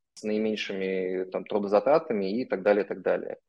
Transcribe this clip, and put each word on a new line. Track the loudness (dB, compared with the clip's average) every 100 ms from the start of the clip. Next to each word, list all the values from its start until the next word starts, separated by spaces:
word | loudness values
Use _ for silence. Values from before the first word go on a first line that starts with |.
| _ -10
с |
наименьшими, | -4 -2 0 -2 -4 -4 -2 -2 -2 -4 -4
там, | -6
трудозатратами | -4 -2 4 4 6 2 2 -2 -2 -2
и | -2
так | 0
далее, | 4 4 2
и |
так | -2
далее. | 0 0 -2 -12